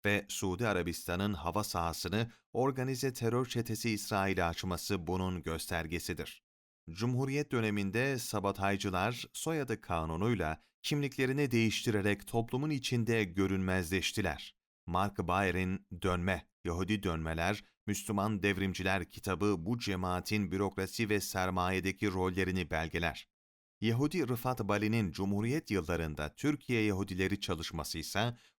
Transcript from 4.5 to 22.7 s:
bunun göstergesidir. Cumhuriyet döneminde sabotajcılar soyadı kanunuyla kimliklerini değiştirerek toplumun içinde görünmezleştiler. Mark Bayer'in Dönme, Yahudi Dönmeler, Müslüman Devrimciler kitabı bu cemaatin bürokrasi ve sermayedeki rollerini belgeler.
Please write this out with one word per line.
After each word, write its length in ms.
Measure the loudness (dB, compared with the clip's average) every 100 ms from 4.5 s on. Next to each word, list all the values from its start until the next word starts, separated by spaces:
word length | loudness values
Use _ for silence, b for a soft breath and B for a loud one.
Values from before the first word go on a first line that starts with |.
| 0 -4 -4 -2 -2 0
bunun 360 | 0 0 -2
göstergesidir. 1000 | -4 -6 -2 -4 -2 -4 -4 -6 -8 -12 _ _ _ _ -16
Cumhuriyet 600 | -4 -2 0 0 0 0
döneminde 680 | 2 2 2 0 0 0 0
sabotajcılar 1040 | -2 -2 0 0 0 2 0 0 0 -2 -10
soyadı 480 | -6 -2 -2 -2 -4
kanunuyla 800 | -2 -2 0 0 2 2 0 -4 b _
kimliklerini 680 | -2 -2 -2 0 0 2 2
değiştirerek 760 | 4 4 2 2 2 2 0 0
toplumun 420 | -2 0 -2 -2
içinde 540 | -2 0 0 2 2
görünmezleştiler. 1400 | 2 2 2 2 2 2 2 0 0 0 -2 -2 -10 _ _ _ -2
Mark 320 | 0 0 -2
Bayer'in 720 | 2 4 4 2 0 -2 -8 -2
Dönme, 440 | 0 2 2 -2 -4 _
Yahudi 400 | -4 -2 0 0
Dönmeler, 600 | 0 -2 -2 0 0 -2 b b -4
Müslüman 560 | -4 0 0 2 2
Devrimciler 680 | 2 2 0 0 0 0 -2
kitabı 460 | -6 -4 0 2 0
bu 200 | -2 -4
cemaatin 720 | -2 -2 0 -2 0 0 0
bürokrasi 580 | 0 0 0 -4 -2 0
ve 120 | 2
sermayedeki 880 | 0 -2 0 2 2 2 0 0 0
rollerini 580 | 2 0 2 0 0
belgeler. 580 | 0